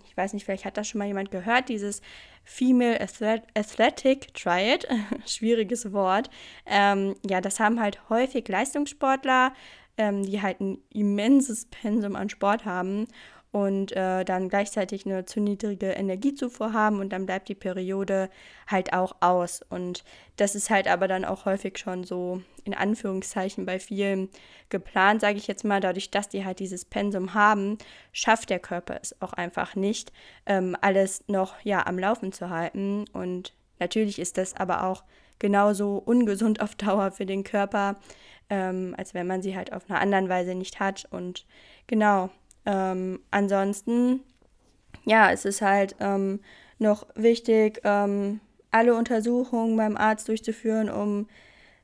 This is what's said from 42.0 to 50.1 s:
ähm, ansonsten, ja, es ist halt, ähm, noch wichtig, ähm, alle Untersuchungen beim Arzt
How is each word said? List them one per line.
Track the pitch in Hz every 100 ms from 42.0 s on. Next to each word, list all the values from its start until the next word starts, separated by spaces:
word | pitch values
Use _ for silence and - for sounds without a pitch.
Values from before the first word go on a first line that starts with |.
| 208 196 185 - _ _
ähm, | 208 190 190 185 185 185 _
ansonsten, | 202 196 196 196 202 - 240 247 262 - _ _ _ _ _ _ -
ja, | - 220 190
es | 185
ist | 196 202
halt, | 202 202 196 -
ähm, | 202 196 196 202 - - - -
noch | 214 208 -
wichtig, | - 226 233 - 220 214 214
ähm, | 208 202 202 202 202 208 - _ _
alle | 226 240 233
Untersuchungen | 233 226 233 240 247 233 226 220
beim | 214 208
Arzt | 214